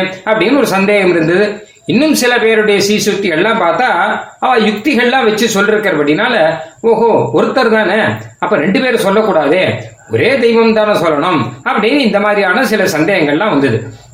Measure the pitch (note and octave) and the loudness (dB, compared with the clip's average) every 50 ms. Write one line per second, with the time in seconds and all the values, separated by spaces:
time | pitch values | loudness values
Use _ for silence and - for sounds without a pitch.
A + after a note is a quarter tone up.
0 | F#3 - - - - G#3 A3 - E3+ G#3 C4+ C#4+ A#3+ G3 F3 F#3+ G3 G3 G#3 G#3 | -2 -4 -6 -10 -4 -2 0 0 2 2 2 2 0 0 0 0 0 2 2 2
1 | F#3+ F3+ E3+ E3+ D#3 D#3 E3+ F#3+ G#3 G#3 G3+ - - - - - _ - D#3 A3+ | 2 2 2 2 0 0 2 0 0 0 -2 -8 -14 -20 -20 -20 _ -2 0 2
2 | D4 D#4 C#4+ - B3+ B3 B3 A#3+ A3 A3 A3+ G#3+ G#3 G3 G#3 G3 F#3+ G3+ G#3+ G#3 | 2 2 2 2 0 0 0 2 2 2 2 2 2 2 2 2 2 0 0 0
3 | - G#3+ F#3+ - G3+ F3+ D#3+ D#3 F#3 A3 A3+ - C#4 - D#3+ - B3 B3 G3+ E3+ | 0 -2 -2 -2 -2 -2 -2 0 0 0 0 0 0 0 0 0 0 0 0 0
4 | F#3+ G#3+ G#3 - - - - - - B3 B3+ A#3 G#3+ G3+ G#3+ G#3 - D4+ C#4 A3+ | 0 -2 -2 -6 -8 -14 -12 -6 -2 0 0 2 2 0 -2 -2 -2 -2 0 0
5 | A#3+ A#3+ B3 C4+ B3+ A3 G#3+ G#3+ A#3 A3+ F#3 F#3+ G3+ G3+ G3+ D3+ - G3 E3 D3 | 0 2 0 2 0 0 0 0 -2 0 0 0 0 2 0 0 0 -2 -2 0
6 | D3 D3 D3+ E3+ G#3+ B3+ A#3+ G#3+ D#3 D#3+ D#3 D#3+ - - - - - A3+ A3+ A3 | 0 0 0 0 0 -2 0 2 0 0 0 -4 -10 -14 -16 -4 0 0 2 2
7 | A3+ A3+ G3+ - - B2+ B2+ D#3+ G#3+ A3 - C#4 B3 A3+ G#3+ A3 G#3+ E3+ F#3+ A3 | 2 2 2 2 0 0 0 0 0 0 0 0 0 2 2 2 0 0 0 0
8 | G3 B2+ A2 A#2 - - - _ - - G#3+ F3+ C#3+ F#3 F#3+ C4 C4 B3+ A#3+ G#3+ | 0 -2 -4 -6 -10 -16 -10 _ -4 -2 -2 0 0 0 0 0 0 0 0 0
9 | - F#3+ F#3+ G#3+ G#3+ - D#3 D#3+ D3 C#3 D#3 F#3 F3 C3 G#2+ - - - - _ | 0 0 0 0 0 2 0 0 2 2 0 0 0 -2 -4 -6 -10 -14 -20 _
10 | - - A2+ A2+ C#3+ G#3+ C4+ C4+ A#3 A#3 A#3 A3+ A3+ A3+ A3 A3 G#3+ G#3 G#3 - | -16 -4 -2 0 0 2 0 2 2 2 2 4 4 4 2 2 2 0 0 0
11 | E3+ E3 D#3 C#3+ D3 F3+ F3+ D3 A#2 G#2+ - - - A#3+ C4 - G3+ A3 C4+ D4 | 0 0 0 0 0 0 0 -2 -2 -4 -8 -8 -6 -4 -2 0 0 0 0 2
12 | C4+ A3 F#3 G3+ G3+ G#3 G#3 G3+ G3 F#3 F3+ A#3 C4 G#3 G#3+ G#3 F#3+ F3+ - D3 | 0 2 0 0 0 0 0 0 0 0 0 0 0 0 0 0 0 -2 0 -2
13 | D#3 F3 G3+ F#3 D#3+ C#3+ C#3+ D#3 G3+ A3 F3 C#3 C3+ C3+ A2+ A2 - - - - | 0 0 0 0 0 0 0 -2 -2 0 0 0 0 0 0 -2 -6 -8 -16 -20
14 | - - | -20 -16